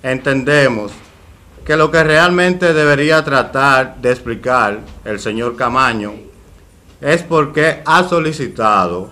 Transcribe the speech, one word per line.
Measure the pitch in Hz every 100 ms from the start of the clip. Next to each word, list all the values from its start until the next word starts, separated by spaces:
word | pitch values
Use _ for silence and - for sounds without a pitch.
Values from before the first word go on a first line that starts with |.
Entendemos | 131 131 147 135 127 147 135 110 104 - - - - - - - -
que | 156
lo | 156
que | 160
realmente | 156 156 175 180 180 180 180
debería | 156 147 139 151 160
tratar | 147 139 113 135 139 131 131 -
de | 123
explicar | 123 120 110 123 123 107 104 - -
el | - 104
señor | 113 110 120
Camaño | 117 123 127 131 113 104 107 - - - - - - - -
es | 139 170
por | 175 160 143
qué | 147 160 -
ha | 151 165
solicitado | 180 170 160 151 120 - 110 104 90 90 98